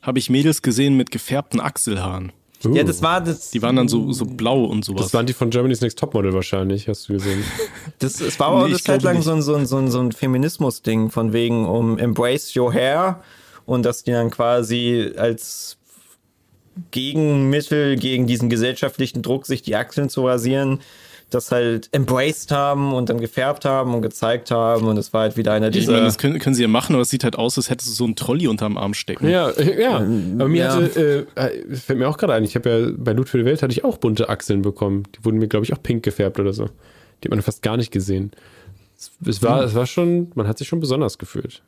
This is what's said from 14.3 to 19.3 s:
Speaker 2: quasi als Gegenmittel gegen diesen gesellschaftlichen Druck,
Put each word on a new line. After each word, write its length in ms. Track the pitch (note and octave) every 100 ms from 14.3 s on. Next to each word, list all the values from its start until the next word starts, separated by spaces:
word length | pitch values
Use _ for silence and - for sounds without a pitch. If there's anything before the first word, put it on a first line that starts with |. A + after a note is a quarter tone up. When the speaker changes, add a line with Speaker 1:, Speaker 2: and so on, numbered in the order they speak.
Speaker 2:
quasi 800 | - A#2+ B2 A2 A#2+ A#2+ A#2+ G#2+ -
als 600 | A#2 A2+ - - - - _ - _ _ _ _ _ _ _ - E3+
Gegenmittel 1040 | B2+ C3 D3 D3+ C#3+ C3+ C#3+ D3 D3+ C#3+ C3
gegen 300 | B2 C3 B2
diesen 220 | B2 A#2+
gesellschaftlichen 760 | A#2 A#2+ B2 C#3 - C3 B2+
Druck, 240 | A2+